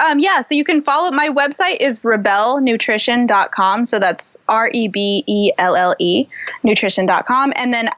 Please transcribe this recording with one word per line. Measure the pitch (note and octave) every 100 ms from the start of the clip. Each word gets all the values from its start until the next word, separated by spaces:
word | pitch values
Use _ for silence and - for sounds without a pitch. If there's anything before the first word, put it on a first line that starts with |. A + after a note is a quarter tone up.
| D#4+
Um, | C#4+
yeah. | F#4 E4+
So | A#3+
you | D4
can | D4 D#4
follow, | D4 C#4+ F4+
my | C#4+ D4+
website | C#4 C#4+ C#4+ F#4 -
is | C#4 A3+
rebellenutrition.com. | A#3 A3 G#3 G3+ A3 C#4+ C4 A3+ - G#3+ - B3 A#3+ G3+ - - F#3+ G#3
So | A#3+ G#3+
that's | F#3+ F3 - - -
R | A3 A#3
E | A#3+ G#3+
B | G3+ G3+ G3+ -
E | G#3 G3+ -
L | F3+ F3
L | F3+ -
E, | F3 F#3+ C#4+ - - -
nutrition.com. | A3+ G#3 G3 F#3+ F#3+ F3+ - B3+ C#4
And | - B3
then | A#3+ A3+